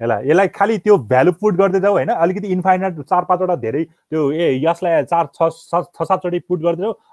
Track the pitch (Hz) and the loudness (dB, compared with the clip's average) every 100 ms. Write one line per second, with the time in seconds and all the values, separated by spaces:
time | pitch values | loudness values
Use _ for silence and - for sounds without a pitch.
0 | 117 107 131 160 196 - 202 214 208 202 | -2 -2 2 2 2 0 -2 0 2 2
1 | 113 127 151 175 214 175 196 190 196 190 | 4 2 2 2 0 2 0 2 0 0
2 | 135 220 170 185 202 185 185 185 190 160 | 0 0 0 -2 -4 -2 0 0 0 -6
3 | 139 180 175 180 185 170 113 135 147 _ | -2 -2 0 0 0 -2 -2 -4 -6 _
4 | - 156 143 156 170 131 156 165 175 160 | -6 -2 -2 0 0 0 0 0 0 0
5 | 139 170 156 - 165 160 - 170 170 - | 0 0 -2 0 -2 -2 -4 -4 -4 -6
6 | 160 190 180 175 - 180 165 165 202 220 | -2 -2 -2 -6 -4 -2 -2 -2 -4 -6
7 | _ | _